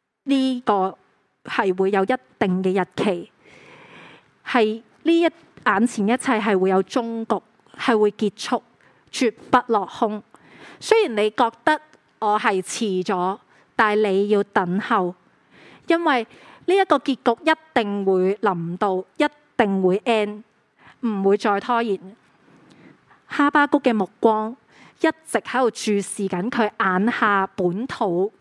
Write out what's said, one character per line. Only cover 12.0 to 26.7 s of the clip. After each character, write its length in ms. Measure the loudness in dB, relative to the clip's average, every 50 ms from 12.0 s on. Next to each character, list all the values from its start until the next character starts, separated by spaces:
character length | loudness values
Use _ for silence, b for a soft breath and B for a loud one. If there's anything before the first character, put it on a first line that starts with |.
| _ _ _ -4
我 200 | -2 0 0 0
係 220 | 0 0 0 -2
遲 420 | -2 -6 -6 -4 -4 -2 -2 -2 -2
咗， 340 | -2 -2 -2 -2 -2 -4 -6 _ b b b b b _
但 220 | 0 0 2 2
係 100 | 2 0 2
你 200 | 0 0 0 2
要 120 | 0 0 0
等 360 | 0 -2 -2 0 0 -2 -2
候， 340 | -2 0 0 0 0 -2 -6 _ _ _ _ _ _ B B B B B B B B
因 180 | B 0 0 2
為 200 | 2 0 0 -2 -4 B B B B B B B
呢 80 | B 2
一 100 | 2 4
個 120 | 4 2
結 180 | 2 0 -2 -4
局 360 | 0 0 0 0 0 0 0
一 20 | 0 -2 _ _ -2
定 320 | -2 -2 -2 -2 -2 0
會 300 | 0 2 2 2 0 0
臨 420 | 0 -2 -2 -2 -2 -4 -6 -6
到， 260 | -4 -2 -2 -2 -4 -6 _ _
一 80 | -2 -2 -2 -4 _ _ _ _
定 260 | 0 0 2 2 2 2
會 160 | 2 0 0
end， 440 | 0 0 0 0 -2 -4 -6 -12 -18 _ _ _ _ _ _ b b b b b
唔 220 | -6 -4 -2 0 2
會 140 | 2 2
再 220 | 2 2 0 -2 -2
拖 220 | -2 -2 -2 -2 -2
延。 160 | -2 -4 -6 -8 -14 -20 -20 _ _ _ _ _ _ -20 _ B B B B B B B B _ _ _ _ _
哈 240 | -8 -2 0 0 2
巴 160 | 2 2 2
谷 120 | 2 2 2
嘅 120 | 2 0 0
目 140 | 0 -2 -4 _ _
光 360 | 2 2 2 2 -2 -6 -10 -14 _ b b b b b b b
一 80 | -2 -2 -2 _ _
直 120 | -6 -4 -4
喺 200 | -4 -4 -2 0
度 100 | 0 0
注 280 | 0 -2 -2 -2 0 0
視 280 | -2 -4 -6 -6 -6
緊 220 | -4 -4 -4 -4 -4
佢 200 | -2 -2 -2 -2